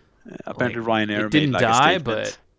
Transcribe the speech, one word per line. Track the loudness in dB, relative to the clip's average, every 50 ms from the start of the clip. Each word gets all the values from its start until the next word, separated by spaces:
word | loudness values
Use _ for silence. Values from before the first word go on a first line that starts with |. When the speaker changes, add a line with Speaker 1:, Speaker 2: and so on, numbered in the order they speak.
| _ _ _ _ _ -18
Speaker 1:
Uh, | -18 -14 -12 -12
apparently | -6 -4 -4 -4 -4 -4
Speaker 2:
Like, | -2 0 0 0 0 0
Speaker 1:
Ryanair | -2 -2 -2
Speaker 2:
it | 0
didn't | 0 2 2 2
Speaker 1:
made, | 2 2
like, | 2
a |
Speaker 2:
die, | 4 4 4 4 4 4 2
Speaker 1:
statement. | -2 -4 -4 -4 -4 -6 -8 -12 _ _ _